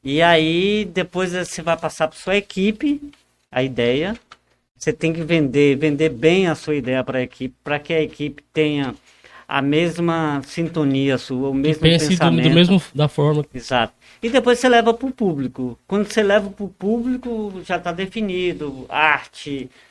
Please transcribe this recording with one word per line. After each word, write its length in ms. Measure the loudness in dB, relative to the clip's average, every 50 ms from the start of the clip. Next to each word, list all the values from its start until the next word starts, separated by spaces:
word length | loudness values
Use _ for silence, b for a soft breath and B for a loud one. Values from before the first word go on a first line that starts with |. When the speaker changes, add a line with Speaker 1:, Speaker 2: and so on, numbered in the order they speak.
| _
Speaker 1:
E 180 | -2 0 2 4
aí 600 | 6 6 4 4 2 0 0 0 0 0 0 -2
depois 480 | -4 -4 -4 -4 -4 -2 -4 -4 -2 -2
você 280 | -6 -6 -6 -8 -8
vai 160 | -2 -2 -2
passar 300 | -2 -2 -8 -2 -2 -4
pra 100 | -4 -4
sua 200 | -8 -4 0 0
equipe 720 | 0 -2 _ -4 0 0 0 0 0 -2 -2 -2 -2 -4 -14 -20 _ _ _ _ _ _ _
a 100 | -4 -2
ideia. 540 | -2 -2 -2 0 0 0 0 0 -2 -4 -6 -8 _ _ -20 _ _ _ _ _ _ _ _
Você 160 | _ -4 -4 -4
tem 200 | -2 -2 -4 -2
que 120 | -4 -2
vender, 520 | 0 2 2 2 2 4 4 4 4 4
vender 340 | 2 2 0 0 2 0 0
bem 360 | 0 2 2 4 4 4 2
a 80 | 2 0
sua 220 | -4 -4 -4 -4
ideia 260 | -4 -2 -2 -2 -2 -2
pra 180 | -2 -4 -4
equipe, 360 | -4 -6 -8 -10 -10 -10 -10 _ _
pra 160 | -6 -6 -6
que 120 | -4 -2 -2
a 80 | -2
equipe 440 | -2 -2 -4 -8 -8 -8 -8 -12 _ _ _
tenha 420 | 0 0 0 0 -2 -2 -4 -6 -10 b b b b b b b b b b
a 120 | -4 -2 0
mesma 800 | 0 2 2 0 0 -2 -2 -2 -2 0 0 -2 -2 -4 -4 -8
sintonia 720 | -8 -6 -6 -6 -4 -2 -2 0 0 2 2 2 0 0
sua, 320 | -2 -4 -6 -6 -4 -4 -2
o 40 | -2
Speaker 2:
Que 60 | 0
Speaker 1:
mesmo 220 | 0 0 0 2 4
Speaker 2:
pense 220 | 4 4 4 2
do, 60 | 2
do 0 | 2 2
Speaker 1:
pensamento. 360 | 4 4 4 4 4 4 6
Speaker 2:
mesmo, 280 | 6 6 6 6 4 2 0 _
da 140 | 0 0 0
forma. 360 | 2 0 0 2 2 0 -2 -4 _
Speaker 1:
Exato. 420 | -14 -8 -2 0 0 0 -2 _ b b b b b b
E 60 | 2
depois 300 | 2 2 4 4 2 4
você 100 | 4 4
leva 240 | 6 6 6 4 0
pro 180 | 0 -2 -8
público. 680 | -4 -2 0 0 0 0 -4 -6 -6 -6 -8 -8 -8 _ _ _
Quando 180 | -2 -2 -2
você 160 | -2 0 0 2
leva 280 | 4 4 2 2 -2
pro 180 | -8 -10 -10 -10
público, 920 | -10 _ -2 -2 -2 0 -2 -4 -4 -4 -4 -6 -6 -6 -6 -8 -10 -12 -6
já 140 | -4 -6 -4
tá 120 | -4 -6
definido, 960 | -6 -4 -6 -6 -4 -4 -4 -4 -2 -2 -2 -2 -4 -4 -8 -10 -10 -12 -12 -6
arte, 800 | -2 0 2 2 2 0 -2 -12 _ -16 -12 -10 -10 -10 -10 -12 b b b b